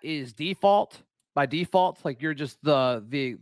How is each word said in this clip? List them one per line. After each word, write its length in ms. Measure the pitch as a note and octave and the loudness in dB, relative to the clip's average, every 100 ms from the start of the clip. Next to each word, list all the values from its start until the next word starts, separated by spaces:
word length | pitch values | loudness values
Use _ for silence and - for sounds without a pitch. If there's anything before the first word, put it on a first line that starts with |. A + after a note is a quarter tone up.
is 320 | D#3 D3+ B2 | -6 -8 -8
default, 680 | A2 E3 F#3+ G3+ G3+ - - _ _ _ | -8 -8 0 4 4 2 -8 _ _ _
by 120 | C#3+ C3+ | -2 0
default? 580 | D#3 F3 F#3 F3+ - | -2 0 2 2 0
Like, 160 | D#3+ A#2+ | -8 -6
you're 140 | D#3 | -6
just 280 | D3 C#3+ - | -6 -8 -4
the, 400 | D3+ C#3 B2+ A#2 G#2+ | 2 4 2 0 -4
the, 280 | C#3 C3 G#2 | -4 -4 -6